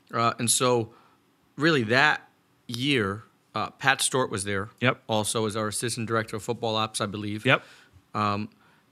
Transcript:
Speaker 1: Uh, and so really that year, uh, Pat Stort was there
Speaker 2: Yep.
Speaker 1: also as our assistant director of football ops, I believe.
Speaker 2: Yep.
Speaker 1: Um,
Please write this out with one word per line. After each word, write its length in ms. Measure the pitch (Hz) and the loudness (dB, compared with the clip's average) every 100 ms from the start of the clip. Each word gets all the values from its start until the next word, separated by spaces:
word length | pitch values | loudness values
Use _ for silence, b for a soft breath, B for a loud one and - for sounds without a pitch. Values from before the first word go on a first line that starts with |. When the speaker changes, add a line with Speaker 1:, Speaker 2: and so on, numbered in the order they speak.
| _ | _
Speaker 1:
Uh, 200 | 117 117 - | 0 0 0
and 120 | 117 | 0
so 420 | - 127 123 113 b b b _ _ _ - | 2 4 2 0 b b b _ _ _ 0
really 260 | 156 147 | 2 2
that 440 | 110 127 151 - - _ _ _ - | 2 4 4 2 -4 _ _ _ -10
year, 560 | 117 139 131 98 107 - _ _ | -4 0 2 0 -4 -10 _ _
uh, 160 | 110 98 | -6 -6
Pat 300 | - 135 135 | 0 0 2
Stort 280 | - 131 127 | 0 0 -2
was 140 | 104 | -4
there 260 | 95 98 104 - | -4 -4 -6 -2
Speaker 2:
Yep. 220 | 123 - - | 0 0 0
Speaker 1:
also 400 | 110 104 117 110 | 0 0 -2 -2
as 100 | 110 | -2
our 120 | 107 | -4
assistant 400 | - 120 123 110 | -4 -4 -4 -2
director 280 | 113 107 107 | -2 -2 -6
of 60 | |
football 320 | - 113 113 110 | -6 -4 -2 0
ops, 240 | 110 - | -2 -2
I 60 | 107 | -4
believe. 380 | 104 104 107 127 | -4 -6 -2 2
Speaker 2:
Yep. 160 | 151 B B B - _ | 2 B B B -20 _
Speaker 1:
Um, 340 | 104 104 104 107 - b b b | -2 -2 -2 -6 -12 b b b